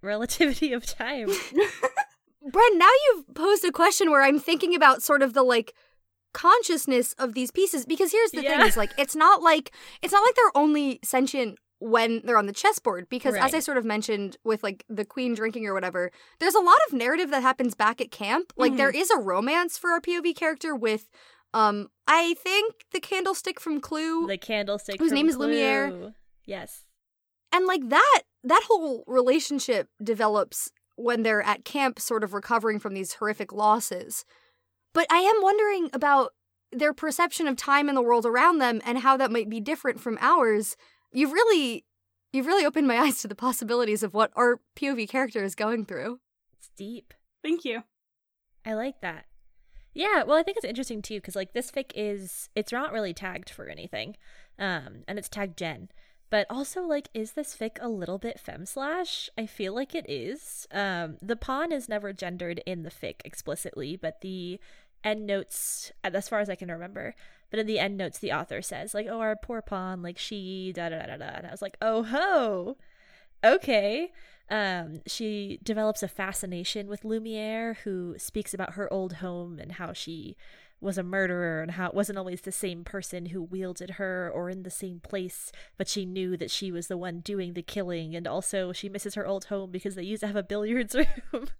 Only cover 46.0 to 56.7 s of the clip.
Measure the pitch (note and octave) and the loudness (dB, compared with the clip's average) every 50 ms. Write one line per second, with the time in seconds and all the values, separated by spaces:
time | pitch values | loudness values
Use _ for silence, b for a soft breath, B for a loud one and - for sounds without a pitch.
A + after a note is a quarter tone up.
46 | - G#3+ A#3+ B3+ _ _ _ _ _ _ _ _ - - _ - G3+ G#3 A#3+ A#3+ | -8 -8 -10 -12 _ _ _ _ _ _ _ _ -20 -20 _ -16 -14 -14 -14 -16
47 | _ _ - _ _ _ _ _ _ D#4 E4 E4 - C4 A3+ A#3 A3+ _ _ _ | _ _ -20 _ _ _ _ _ _ -4 -4 -2 -2 -6 -8 -8 -10 _ _ _
48 | _ _ _ _ _ _ _ _ _ _ _ _ _ A3 A3 G#3+ A#3 C4+ C4+ _ | _ _ _ _ _ _ _ _ _ _ _ _ _ -6 -6 -4 -4 -6 -8 _
49 | - F3+ E3 D#3+ - - - - _ - _ _ _ _ _ - - _ _ - | -10 -10 -10 -10 -16 -20 -20 -20 _ -20 _ _ _ _ _ -20 -20 _ _ -4
50 | E4 G#4 G#4+ E4 A3+ - D4 D#4 E4 G4 G4 A#4 - - A#3 A#3 C4+ - A#3 G#3+ | -2 0 2 0 2 4 2 2 2 0 -4 -6 -6 -6 -6 -6 -8 -8 -8 -10
51 | G3+ - G#3+ G3+ - - F3+ G3+ F#3+ F#3+ - A#3+ B3 - - C#4 C4+ - - - | -10 -8 -10 -10 -10 -8 -8 -8 -8 -6 -6 -8 -8 -6 -8 -8 -8 -8 -8 -8
52 | G#3+ G#3 G3+ G3+ F#3+ F3+ - - - - _ A3 G#3 - - B3 C#4 D4+ D4+ A3+ | -6 -6 -6 -8 -10 -12 -12 -14 -14 -8 _ -6 -6 -4 -4 -6 -6 -4 -6 -6
53 | G#3+ F#3+ E3+ - - F#3 F3+ F3+ F#3 - - - - - - - - G3+ - G#2+ | -6 -6 -8 -8 -10 -10 -10 -10 -14 -16 -18 -18 -16 -16 -14 -14 -14 -12 -10 -10
54 | A2 - G#3 b b b b b b b b - G3+ G3 F3+ D#3+ C3 C3 - - | -10 -10 -12 b b b b b b b b -8 -6 -6 -6 -6 -8 -12 -18 -18
55 | - - F#3 G#3 G3+ - - G#3+ G3+ G3 E3 - F3+ E3 D3+ - - F#3 _ - | -12 -10 -10 -10 -10 -10 -8 -8 -8 -8 -8 -8 -8 -8 -8 -10 -14 -20 _ -20
56 | - _ _ _ _ _ - G#3+ G3+ - G#3+ B3+ C#4+ - | -20 _ _ _ _ _ 0 0 0 0 -4 -8 -8 -6